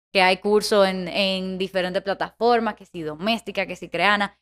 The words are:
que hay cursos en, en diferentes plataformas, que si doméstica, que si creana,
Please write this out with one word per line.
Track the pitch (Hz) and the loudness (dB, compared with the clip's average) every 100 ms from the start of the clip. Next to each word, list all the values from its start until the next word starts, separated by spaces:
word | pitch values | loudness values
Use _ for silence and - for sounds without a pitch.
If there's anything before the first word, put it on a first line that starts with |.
| _ | _
que | 196 | 2
hay | 185 190 | 4 4
cursos | 208 208 208 208 190 | 2 2 4 4 4
en, | 190 175 | 0 -4
en | - 196 190 190 185 | -2 -2 -2 -6 -6
diferentes | 185 190 180 190 | -4 -2 -2 -4
plataformas, | 190 185 160 - 233 240 220 | -4 -4 -6 0 2 2 0
que | 208 | -6
si | 196 175 | -12 -10
doméstica, | 151 151 196 226 - 196 180 | -8 -4 -4 -4 -4 -6 -6
que | 180 | -8
si | 170 | -8
creana, | 165 190 208 202 - | 0 2 2 0 -6